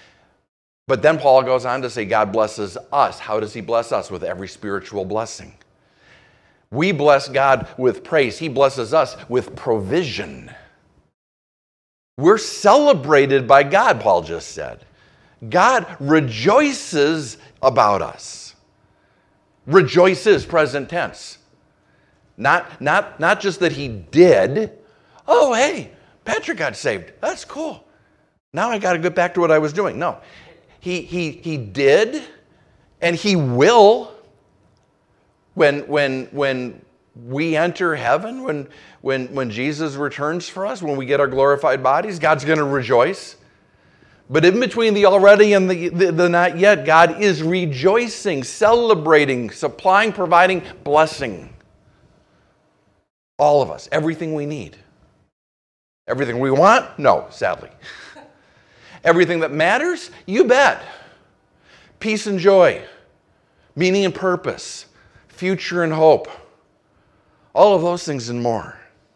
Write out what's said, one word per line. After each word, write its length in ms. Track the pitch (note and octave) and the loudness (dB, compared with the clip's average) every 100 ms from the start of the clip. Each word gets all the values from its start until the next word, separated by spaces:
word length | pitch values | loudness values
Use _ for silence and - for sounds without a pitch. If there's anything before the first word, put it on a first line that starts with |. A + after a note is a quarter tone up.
| _ _ _ _ _ _ _ _ - | _ _ _ _ _ _ _ _ -4
But 160 | C3 | 0
then 160 | C3 D#3+ | 2 2
Paul 240 | C3+ C3 | 4 4
goes 200 | B2+ B2+ | 4 -2
on 200 | B2 C3 | -2 -6
to 80 | B2+ | -6
say, 140 | A#2 G2+ | -8 -2
"God 260 | G#2+ G#2+ | 0 0
blesses 440 | G#2+ G#2+ G#2+ G2+ E2+ - | 0 -2 -4 -10 -12 -6
us." 280 | C#3+ A2+ - | -2 -2 -2
How 200 | - G#2+ | -8 -6
does 140 | G#2+ | -6
he 80 | A#2 | -10
bless 300 | F#2+ A#2 A#2 | -4 -4 -2
us? 180 | A#2 F2+ | -6 -6
With 140 | F#2 | -10
every 240 | E2+ F2+ F#2+ | -10 -10 -12
spiritual 580 | - G#2+ G2 F#2 G#2 F#2 | -14 -10 -10 -8 -10 -6
blessing. 480 | G#2+ A2+ - F#2 - _ _ _ _ _ _ _ _ _ _ _ | -6 -8 -12 -20 -20 _ _ _ _ _ _ _ _ _ _ _
We 200 | A#2 F3+ | -4 -2
bless 380 | D#3+ D3 C#3 C3+ | 0 2 2 2
God 380 | C3 C#3 C3 - - | -2 0 0 -2 -2
with 260 | B2+ - | -2 -2
praise. 360 | - D#3+ B2+ G2+ | -2 -2 0 -4
He 80 | G#2 | -6
blesses 480 | C3 C3+ C3 A2+ D#3 | 0 0 0 -2 -2
us 200 | C3 - - | -2 -6 -6
with 260 | B2 A#2+ - | -4 -4 -10
provision. 920 | - A2+ F#2+ D3+ D#3+ G2 G2+ - - - _ _ _ _ _ _ _ _ _ _ _ _ _ _ _ - | -4 -4 -2 -4 -4 -8 -12 -16 -20 -20 _ _ _ _ _ _ _ _ _ _ _ _ _ _ _ -2
We're 220 | D3+ G#3+ | 2 2
celebrated 1080 | - - G#3 B3+ D4 G3+ C3+ D3 C#3 C3+ A#2+ | 0 -2 4 4 4 2 4 4 4 2 4
by 140 | C#3 | 4
God, 400 | C#3+ F#3+ A#3+ C#3 | 6 2 2 0
Paul 220 | G#2 F2+ | 2 0
just 300 | D#2+ E2 - | 0 -10 -12
said. 320 | - C#2+ A1 _ _ _ _ _ _ A2+ | -12 -12 -14 _ _ _ _ _ _ -4
God 360 | D#3+ G#3 C4 E3+ - | 2 2 2 -2 -8
rejoices 1400 | C#3 D#3 C3+ A2 C#3 A#3 D4 B3 - D#3 C#3+ D#3+ C3 - - - | 0 2 0 -2 2 2 2 -4 -6 0 0 -2 -8 -16 -20 -2
about 400 | C3 A#2+ G#2+ G2+ | 0 2 2 2
us. 540 | D2+ - - - - _ _ _ _ _ _ _ _ _ _ _ - | -4 -12 -18 -20 -20 _ _ _ _ _ _ _ _ _ _ _ 0
Rejoices, 800 | E3+ F3 E3+ F#3 F#3 A3 G3+ - | 2 4 4 4 2 2 2 2
present 420 | E3+ D3+ C#3+ B2+ | -2 0 -2 -8
tense. 480 | E3+ B2 - - - _ _ _ _ _ _ _ _ _ - | -6 -8 -10 -20 -20 _ _ _ _ _ _ _ _ _ -6
Not, 440 | B2+ E3+ - - | 0 0 -2 -8
not, 380 | C#3 F3 G3+ - | -2 -2 -2 -4
not 200 | E3 G#3 | -2 -2
just 200 | G3+ E3+ | -4 -2
that 140 | F3 | -2
he 140 | C#3 C#3+ | -2 -10
did. 800 | G#2+ F2 D#3 F3+ A#2 G2 D#3+ A3 - _ _ _ _ - | -12 -4 4 6 6 2 -2 -6 -10 _ _ _ _ 0
"Oh, 260 | A#4 C#4+ | 2 4
hey, 380 | A3+ C#4 D#4+ E3 - _ _ - | 2 0 -2 -12 -18 _ _ -8
Patrick 320 | A4 - G#3+ | -8 -6 -6
got 180 | D3 G#2+ | -6 -4
saved. 360 | C#3+ G2+ E2 - | -6 -6 -8 -10
That's 240 | - - - | -8 -8 -12
cool. 400 | C#4 D#4 A3+ _ _ _ _ _ _ _ | -12 -12 -12 _ _ _ _ _ _ _
Now 180 | D3 A3+ | -6 -4
I 80 | A3+ | -4
gotta 180 | F#3+ F3 | -2 -2
get 160 | F3 | -2
back 220 | E3+ F3 F3+ | -2 -2 0
to 60 | |
what 100 | E3+ | 2
I 80 | D#3 | 2
was 140 | D#3 | 2
doing." 260 | D#3 F#3+ A2+ | -4 -4 -4
No. 180 | E3+ - - - - - _ _ | -8 -8 -14 -20 -20 -20 _ _
He, 220 | F3+ F3+ | -8 -8
he, 300 | - F3 D#3+ | -8 -8 -8
he 260 | - E3+ D3+ | -8 -10 -8
did, 640 | G#2+ G2 C#3 D#3 A3+ D4 - - _ _ _ _ _ - | -8 0 4 4 2 -4 -12 -20 _ _ _ _ _ -6
and 140 | E3+ E3+ | -4 -2
he 200 | G#3 F#3 | 0 0
will 800 | C#3 A#2+ D#3+ A#3+ G3+ A#3+ - - _ _ _ _ _ _ _ _ _ _ _ _ _ | 0 2 4 8 6 6 -2 -18 _ _ _ _ _ _ _ _ _ _ _ _ _
when, 280 | - D3+ C#3+ | 0 2 2
when, 440 | - D3 C#3+ C3 B2+ | -2 -2 -2 -4 -8
when 520 | C#3 C#3 C3 B2 - _ _ _ - A#2 | -4 -4 -4 -8 -12 _ _ _ -20 -10
we 280 | C3+ E3 D#3 | -6 -2 0
enter 400 | E3+ E3+ F3+ D3+ | -2 -2 -4 -2
heaven, 460 | A#2 D3 G#3+ C4 | 0 -2 -2 -10
when, 260 | C4 D3+ C3+ - - _ | -8 -8 -10 -18 -20 _
when, 260 | C3+ C3+ B2+ C#3 | -4 -4 -4 -6
when 160 | B2+ | -6
Jesus 440 | G#2+ C3+ D3 D#3+ C#3 | -6 -6 -6 -8 -6
returns 540 | C#3+ - D3 F3 E3+ | -8 -6 -6 -6 -10
for 160 | F#3 G3 | -10 -8
us, 160 | G#3+ | -8
when 140 | E3 C#3 | -8 -6
we 100 | B2+ | -2
get 140 | C#3 | -2
our 80 | C#3 | -2
glorified 560 | C3 C#3 C#3+ D3 C3 | 0 2 2 0 0
bodies, 340 | C3 C#3+ G#3 F3 | 0 0 -2 -4
God's 280 | D#3 D3+ C#3+ | 0 0 0
gonna 180 | D#3+ | -2
rejoice. 720 | C#3+ C#3 A#2 B2 C3+ G3 - - _ _ _ _ _ _ _ _ - | 0 -2 0 2 2 -2 -14 -20 _ _ _ _ _ _ _ _ -4
But 180 | C#3 E3+ | 2 2
in 140 | G3+ | 2
between 360 | B3 A3+ A3+ G#3 | -2 -2 0 4
the 100 | G3+ | 4
already 480 | G3 G3+ G3+ G#3+ | 6 8 8 6
and 160 | G3+ F#3 | 4 2
the, 200 | F3+ E3+ | -2 -4
the, 220 | E3+ F#3 | 0 0
the 180 | D#3+ F3 | 2 2
not 280 | F3 F3+ E3 | 2 0 2
yet, 280 | G3 G3 C#3 | 2 2 4
God 360 | D#3+ E3+ E3 | 4 4 2
is 220 | G#3 D#3+ | 0 0
rejoicing, 1000 | D#3 F#3 F3 C3 D#3+ A3 A#3+ - G#3 D3 | -2 -2 -4 0 0 2 -2 -6 -6 -6
celebrating, 1080 | B2 - G#3+ A#3+ A#3 G3 D#3 D3+ C#3+ B2 A2+ | -8 0 2 4 2 2 4 4 4 -2 -6
supplying, 640 | - D3 - F#3 G3 A3 | -8 -8 -4 2 2 2
providing, 500 | G3 F3+ F#3+ F#3 F#3 - - | -2 2 4 4 2 -6 -12
blessing. 680 | - D3 D#3+ - B2+ F2+ D#2+ - _ _ _ _ _ _ _ _ _ _ _ _ _ _ _ _ _ - | 0 2 2 -2 -10 -10 -16 -20 _ _ _ _ _ _ _ _ _ _ _ _ _ _ _ _ _ -2
All 240 | D3 D3 | 2 2
of 80 | A2+ | 0
us, 200 | D2+ - | -6 -6
everything 420 | D#3 D#3 D#3 E3 | -4 -4 -6 -8
we 120 | D#3 C#3+ | -8 -8
need. 320 | D3 E2+ - _ _ _ _ _ _ _ _ _ _ _ _ - | -10 -14 -20 _ _ _ _ _ _ _ _ _ _ _ _ -10
Everything 320 | B2+ C3+ A#2+ | -6 -4 -4
we 120 | C3+ | 0
want? 460 | C3 F#3 B3 - - | 2 4 2 0 -2
No, 280 | C#3 F2 - | 0 0 -2
sadly. 400 | - G2+ F2 - _ | -6 -6 -6 -12 _
<laughs> 1300 | - - - - - _ _ _ _ _ - - | -20 -20 -20 -20 -20 _ _ _ _ _ -20 -4
Everything 360 | E3 E3+ E3+ F3 | 2 2 2 0
that 120 | D#3+ | -4
matters? 600 | D3 E3 A#3 E4 F4 - - - | -2 0 0 -2 -6 -10 -20 -6
You 160 | G#3 | 0
bet. 400 | C4+ B3 C#4 - - - - _ _ _ _ _ _ _ _ - | 2 4 2 0 -10 -20 -20 _ _ _ _ _ _ _ _ -10
Peace 280 | G#3+ G#3+ G#3+ | -6 -4 -4
and 100 | F#3+ | 0
joy, 460 | F3+ F#3+ E3 F2+ - - _ _ _ _ _ _ _ - | 4 6 6 2 -8 -20 _ _ _ _ _ _ _ -4
meaning 300 | F#3 G3 F#3+ | 0 0 -2
and 80 | |
purpose, 720 | - F#3 F3+ D3 F#2+ - - - _ _ _ _ | -4 -4 -4 -6 -10 -12 -18 -20 _ _ _ _
future 540 | - F3+ F#3+ - F3 | -10 -6 -6 -6 -4
and 100 | E3 | -2
hope. 360 | D#3 D#3+ C#3 - - - _ _ _ _ _ _ _ _ _ _ | 2 4 4 0 -18 -20 _ _ _ _ _ _ _ _ _ _
All 220 | - G3+ F#3+ | 2 4 4
of 60 | |
those 220 | E3+ F3 | 0 -4
things 260 | - C#3+ A#2 | -6 -8 -8
and 140 | A#2+ | -6
more. 340 | A#2+ A2+ - - - _ _ | -4 -4 -6 -16 -20 _ _